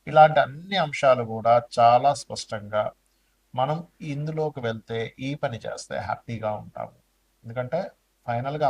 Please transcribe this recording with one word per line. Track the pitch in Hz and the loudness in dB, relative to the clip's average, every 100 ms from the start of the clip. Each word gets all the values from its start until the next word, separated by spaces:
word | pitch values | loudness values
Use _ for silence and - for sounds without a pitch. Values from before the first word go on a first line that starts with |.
| - | 0
ఇలాంటి | 156 156 147 127 | 8 8 8 0
అన్ని | 143 185 196 | -2 -6 -2
అంశాలు | 151 - 139 123 110 | -2 0 2 4 2
కూడా | 113 113 120 - - | -2 4 4 2 4
చాలా | 117 123 139 143 | 6 6 4 0
స్పష్టంగా | - 110 - 107 104 107 107 - _ _ _ _ _ | -6 -12 -10 -10 -6 -2 -4 -6 _ _ _ _ _
మనం | 127 135 160 170 _ 156 | -4 -2 -2 -8 _ -10
ఇందులోకి | 143 151 156 151 143 117 | -8 -6 -4 -6 -4 -6
వెళ్తే | 113 - 113 113 - 135 | -8 -8 -8 -8 -8 -10
ఈ | 147 | -6
పని | 139 113 113 | -6 -6 -10
చేస్తే | - - - 95 | -12 -10 -10 -6
హ్యాపీగా | - - 113 107 107 | -8 -8 -8 -6 -6
ఉంటాము. | 113 - - _ _ _ _ _ | -10 -14 -14 _ _ _ _ _
ఎందుకంటే | 113 120 123 165 196 _ _ _ - | -14 -10 -6 -6 -6 _ _ _ -6
ఫైనల్గా | 120 131 151 | -4 -4 -2